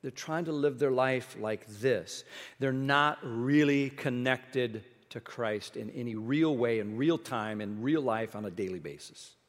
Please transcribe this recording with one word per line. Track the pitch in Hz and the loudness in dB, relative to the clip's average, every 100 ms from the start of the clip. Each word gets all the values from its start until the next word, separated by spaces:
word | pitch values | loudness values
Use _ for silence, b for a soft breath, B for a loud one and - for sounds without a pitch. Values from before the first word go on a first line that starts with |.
They're | 139 | -10
trying | - - 160 165 | -10 -4 -2 -2
to | |
live | 151 143 123 | 0 0 2
their | 139 | 2
life | 127 131 127 113 - | 4 4 2 -2 -6
like | 107 107 - 104 | -4 -4 -6 -2
this. | 127 107 82 - - B B B | 2 2 -2 -12 -12 B B B
They're | 135 | -2
not | 131 135 143 147 - | 0 4 4 4 2
really | 127 113 127 147 147 143 139 | -6 -2 4 6 6 4 0
connected | 135 143 123 127 127 - 131 120 110 - - _ | -2 -4 0 0 0 -2 -2 -2 -4 -12 -20 _
to | 117 | -14
Christ | - - 113 107 - - | -12 -4 -2 -2 -6 -10
in | 107 | -10
any | - 120 110 | -8 -6 -6
real | 110 147 160 131 | 0 2 4 4
way, | 120 113 | 2 2
in | 104 110 | 0 0
real | 151 160 | 2 2
time, | - 120 107 107 | -2 -4 -2 -4
in | 104 104 | -6 -4
real | 123 156 | 0 0
life | 127 110 113 104 | 2 -2 -2 -6
on | |
a | 104 | -8
daily | 87 92 92 | -4 -4 -4
basis. | 76 71 - - - _ | -10 -12 -16 -18 -20 _